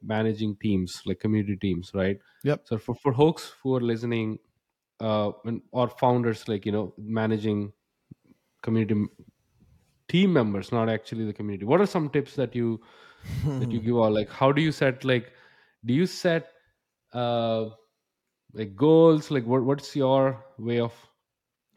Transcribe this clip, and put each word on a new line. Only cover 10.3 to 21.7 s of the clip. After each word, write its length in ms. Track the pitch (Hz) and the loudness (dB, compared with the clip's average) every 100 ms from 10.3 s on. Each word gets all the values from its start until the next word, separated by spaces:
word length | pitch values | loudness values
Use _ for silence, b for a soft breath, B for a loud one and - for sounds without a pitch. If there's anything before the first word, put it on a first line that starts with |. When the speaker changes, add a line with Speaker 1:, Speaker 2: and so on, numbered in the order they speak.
Speaker 1:
members, 380 | 165 110 98 98 | 4 2 -2 -4
not 180 | 120 113 | -2 0
actually 360 | 110 - 113 | -2 -4 -6
the 80 | 110 | -6
community. 320 | 101 104 98 | -6 -8 -6
What 160 | 101 160 | 0 2
are 60 | 202 | 2
some 220 | 185 151 | 0 -2
tips 280 | 147 131 - | -2 -4 -4
that 180 | 123 | -4
you, 260 | 123 117 113 B B B B B 107 | -2 -4 -4 B B B B B -4
that 280 | 151 135 123 | -4 -2 -4
you 80 | 117 | -4
Speaker 2:
<laughs> 80 | 110 | 0
Speaker 1:
give 80 | 120 | 2
out? 160 | 110 | 4
Like, 180 | 107 104 | 2 -2
how 220 | - 135 | 2 2
do 100 | 143 | 4
you 80 | 160 | 0
set, 340 | - 139 127 | 0 -2 -2
like, 280 | 131 123 107 b b b b b | 0 0 -2 b b b b b
do 80 | 113 | -2
you 140 | 123 180 | 0 0
set, 460 | - 180 165 160 _ _ _ _ _ _ | -2 -2 -2 -4 _ _ _ _ _ _
uh, 580 | 120 120 120 117 113 110 107 _ _ _ _ _ _ _ | -6 -2 -2 0 -2 -4 -10 _ _ _ _ _ _ _
like, 240 | - 107 98 | -10 -10 0
goals? 560 | 147 160 165 156 151 | 6 8 8 6 2
Like, 120 | 143 | -4
what, 200 | 113 131 | 0 0
what's 320 | 123 139 - 147 | 0 -2 -4 -2
your 480 | 131 135 135 131 - - | 2 4 2 -2 -12 -12
way 200 | 113 120 | -4 -2
of 160 | 117 - _ _ _ _ _ _ _ | -2 -6 _ _ _ _ _ _ _